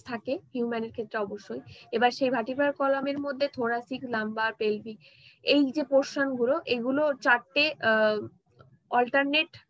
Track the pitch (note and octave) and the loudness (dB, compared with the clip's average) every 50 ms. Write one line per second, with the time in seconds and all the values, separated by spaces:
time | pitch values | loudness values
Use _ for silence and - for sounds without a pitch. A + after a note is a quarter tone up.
0 | - - A#3+ G#3+ - B3 C#4+ G4 - _ - B3 A#3 A#3 A#3 A3+ A3+ A3+ - A#3+ | -8 -10 -10 -8 -6 -6 -6 -6 -8 _ -6 -4 -4 -2 -2 -4 -6 -6 -6 -8
1 | G#3+ G#3+ - A3 G#3 G3 G#3 G#3 - - A#3 C4 - - - - - - A#3+ A3 | -8 -4 -4 -4 -4 -4 -6 -10 -10 -10 -12 -12 -12 -14 -20 -20 -8 -4 0 2
2 | B3 B3 A#3+ - C#4 B3 C4 A#3 A3 B3 B3+ C#4 C#4+ C#4+ C#4 - C#4 C4+ C4+ C4+ | 2 2 2 2 0 0 0 0 -2 -2 -2 0 0 0 0 0 0 0 0 0
3 | C4+ C#4 C#4 C#4+ C#4+ C#4+ C4+ C4+ C#4+ C#4+ - B3+ A#3 A#3 A#3+ A#3+ A#3+ - C4 B3 | 0 -2 -4 -4 -4 -6 -4 -2 -2 -2 -2 -2 -2 -2 -2 -4 -4 -8 -10 -10
4 | C4+ A#3+ A#3 A3 G#3+ A3 A3 A3 A3 A3 A3 - A3 G#3+ G#3+ G#3 G#3+ A3+ A3 - | -6 -4 -4 -4 -4 -4 -4 -2 -2 -2 -2 -2 0 0 -2 -2 -6 -12 -14 -16
5 | _ - _ _ - - - _ - - C#4 D4 C#4 C4 - D4+ C#4 - C#4 C4+ | _ -20 _ _ -20 -20 -20 _ 2 4 4 4 4 2 0 -2 0 2 4 4
6 | C#4 - - D4 C#4 C4+ B3+ A#3+ A#3 B3 D4+ E4+ - - B3 A#3+ A#3 C4 C4 D4 | 4 2 0 -2 -2 -2 0 0 0 0 0 0 -2 -2 -4 -2 -2 0 0 2
7 | D4+ D4 C4+ - - C4+ A#3+ A#3+ - _ - D4 D4+ D#4 D4 - - A3 A3 A3 | 0 0 0 0 2 2 2 2 0 _ 0 0 2 2 0 0 0 2 4 4
8 | A3 G#3+ G#3+ G#3 - - - _ _ _ _ - - _ _ _ _ - - B3 | 4 2 2 0 -4 -10 -14 _ _ _ _ -20 -20 _ _ _ _ -2 0 0
9 | B3 A#3+ C#4 C#4 C#4 C#4 D4 D#4 D#4+ - - - - | 2 2 2 2 2 2 2 0 0 -2 -8 -20 -20